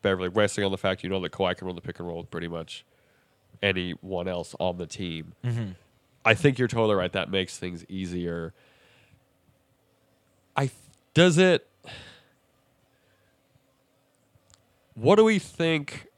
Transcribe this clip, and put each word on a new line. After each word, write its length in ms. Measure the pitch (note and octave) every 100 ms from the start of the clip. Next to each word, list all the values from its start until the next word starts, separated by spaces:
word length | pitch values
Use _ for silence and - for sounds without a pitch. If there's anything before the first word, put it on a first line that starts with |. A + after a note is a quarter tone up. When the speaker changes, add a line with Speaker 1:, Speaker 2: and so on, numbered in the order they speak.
Speaker 1:
Beverley, 260 | G2+ F#2+ F#2
resting 340 | G2 G#2 -
on 80 | G2
the 60 | F#2+
fact 240 | G2 F#2+
you 60 | F#2
know 100 | F#2+
that 100 | E2+
Kawhi 260 | - F#2 F#2
can 80 | F#2
run 80 | F2
the 60 |
pick 180 | - -
and 80 | F2
roll 120 | E2+
with 100 | E2+
pretty 160 | E2+ E2+
much 380 | E2+ E2 - _ _ _ _ _ _ _ -
anyone 640 | G2+ F#2 F2+ E2+ F#2+ F#2 F2+
else 240 | F2 E2+ -
on 160 | F#2 F2
the 80 | E2+
team. 480 | - F#2 E2 D#2+ - B2
Speaker 2:
Mm-hmm. 260 | A#2 G#2+ F2+ _ _ _ _ A2+
Speaker 1:
I 80 | A2
think 220 | D3 B2
you're 80 | B2
totally 260 | A#2 A2 G2+
right. 160 | F2+
That 180 | F#2+ E2+
makes 260 | F#2+ F#2 -
things 260 | F2+ F2 E2+
easier. 640 | F#2+ F2+ F2+ F2 E2+ E2 - _ _ _ _ _ _ _ _ _ _ _ _ _ _ _ _ _ _ _ -
I, 140 | C#3 - - _ _
does 240 | - F3+ D#3+
it, 300 | F#3 E3+ - _ - - - - _ _ _ _ _ _ _ _ _ _ _ _ _ _ _ _ _ _ _ _ _ _ _ _ _ _ _
what 220 | - B2 G#3
do 60 |
we 160 | A3 G#3
think 680 | - - E3 D#3+ C#3+ - -